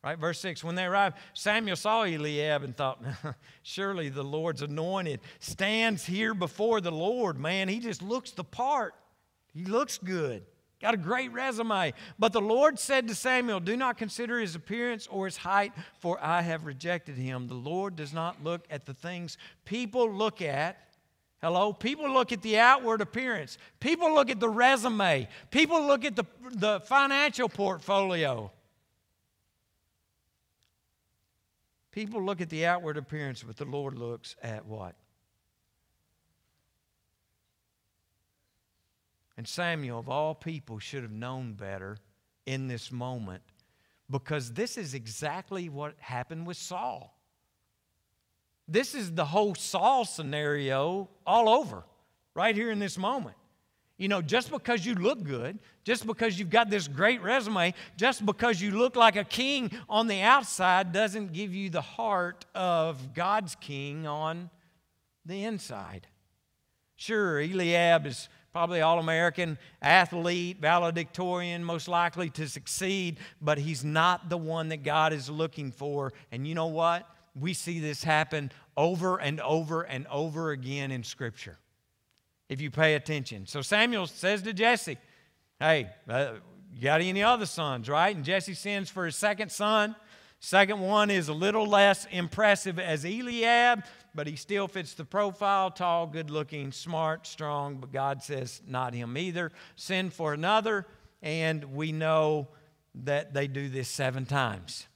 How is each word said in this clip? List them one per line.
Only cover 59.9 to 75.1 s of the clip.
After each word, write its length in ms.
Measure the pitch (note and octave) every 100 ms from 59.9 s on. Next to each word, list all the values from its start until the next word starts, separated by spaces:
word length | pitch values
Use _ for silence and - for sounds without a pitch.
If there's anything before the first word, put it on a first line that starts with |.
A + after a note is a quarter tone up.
| G#3+ A3+
the 140 | G3
outside 680 | G#3 C#4 A3 - F#3 F#3 F#3+
doesn't 420 | F3+ G#3+ G#3+ G3
give 200 | D#3+ G#3
you 160 | F3+ G3
the 120 | E3
heart 640 | - - A#3 G3 F3 - -
of 600 | - F#3 E3+ D#3+ C#3 C3
God's 400 | - F3+ G#3+ F3+
king 500 | - - C#3 C#3+ D3
on 460 | D#3 D3+ D#3 E3+ F3 _ _ _ _ _ _ _
the 200 | E3 G3
inside. 600 | G#3+ G#3 - A2 F2 F#2 - _ _ _ _ _ _ _ _
Sure, 440 | _ - A3 F#3+ D3
Eliab 640 | D#3 F#3 E3+ E3+ E3+ E3
is 240 | C#3+ B2+ - _ _
probably 300 | E3+ E3+ F3
All-American, 760 | D#3+ E3+ D#3+ D#3+ E3+ E3 E3+ D3+ - _
athlete, 760 | C#3 F3 F3 F3 E3+ F3 F3 F#3
valedictorian, 1040 | D3+ F3 E3+ E3+ D3+ - F#3 F3+ F3 F3
most 240 | E3+ E3+ F3
likely 420 | E3+ F3 E3+ E3+
to 160 | D#3 D3+
succeed, 720 | - - - F#3+ G3 F3 D#3+ - _
but 160 | D3+ D3
he's 260 | D3+ C#3+
not 460 | D3 D#3 E3+ F3+ F3
the 80 | E3+
one 320 | D#3+ E3 D#3+
that 140 | D#3
God 280 | C#3+ D3+ D#3